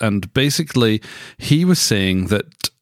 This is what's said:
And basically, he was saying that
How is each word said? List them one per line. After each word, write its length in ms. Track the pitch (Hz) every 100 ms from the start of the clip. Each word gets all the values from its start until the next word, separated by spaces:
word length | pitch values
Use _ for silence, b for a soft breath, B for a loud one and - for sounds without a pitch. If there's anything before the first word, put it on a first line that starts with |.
And 300 | 110 101 -
basically, 680 | 131 143 156 151 127 113 107 B B B B
he 260 | - 147
was 160 | 180 175
saying 480 | - 104 95 92 92
that 420 | 104 - _ - _